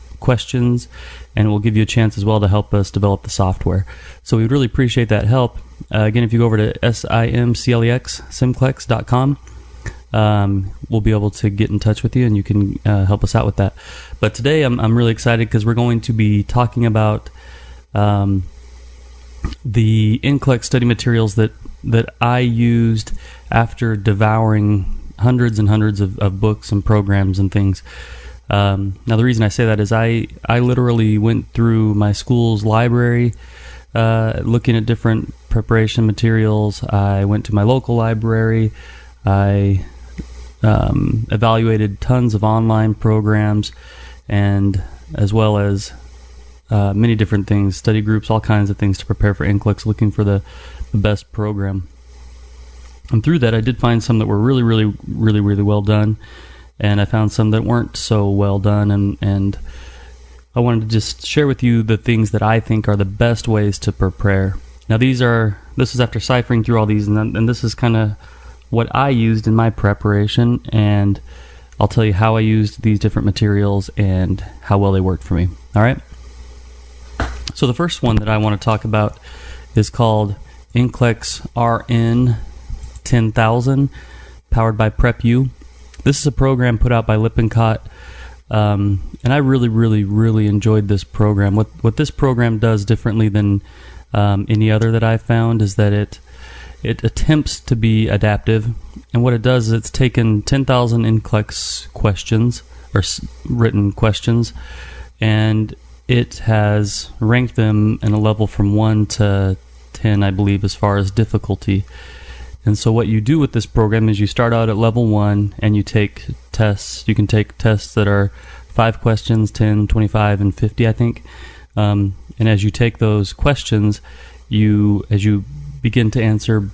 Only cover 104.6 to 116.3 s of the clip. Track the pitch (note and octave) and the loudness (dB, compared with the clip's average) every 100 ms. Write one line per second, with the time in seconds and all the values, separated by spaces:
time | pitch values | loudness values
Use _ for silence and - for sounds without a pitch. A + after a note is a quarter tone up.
104.6 | - - - - - - A2 G#2+ A2 A2 | -16 -18 -18 -18 -20 -4 0 2 2 0
105.6 | G#2+ - - - - A#2+ A#2+ - - A2 | -2 -8 -20 -12 -2 0 0 -4 0 2
106.6 | G#2 G#2 G#2 - - - A2 B2 B2 - | 2 0 -2 -6 -12 -4 0 2 0 0
107.6 | A2 G#2+ G#2+ - G#2+ G#2+ G#2+ G#2+ G#2+ - | 0 2 2 0 0 0 0 0 -2 0
108.6 | G2+ G#2 A2 G#2+ G2+ - G#2 G2 F#2+ F#2+ | 0 2 2 2 0 0 0 2 0 -2
109.6 | - - - - A2 G2+ G2 F#2+ G2+ G2+ | -8 -20 -20 -4 0 2 0 0 0 0
110.6 | G2 - G#2 G2+ F#2+ G#2+ A2 G#2+ - G2 | -2 -2 0 0 0 -2 -2 -2 -4 -4
111.6 | - G2 - - - - - - - - | -2 -2 -4 -12 -20 -20 -20 -20 -18 -6
112.6 | - G#2 A#2 A2+ A2 A2 G#2+ D#3+ C#3 A#2+ | -2 0 2 0 2 0 2 2 2 -2
113.6 | - - G#2+ A2+ A2 G2+ G#2 - A#2 A#2 | -2 0 2 2 2 2 0 0 0 2
114.6 | A2+ G#2 A2+ A2+ A2+ G#2 G#2 G2+ G#2 - | 0 0 0 2 2 2 2 0 -2 -2
115.6 | G#2+ G#2 G2 A2 G#2 - - | 0 0 0 0 -2 -4 -12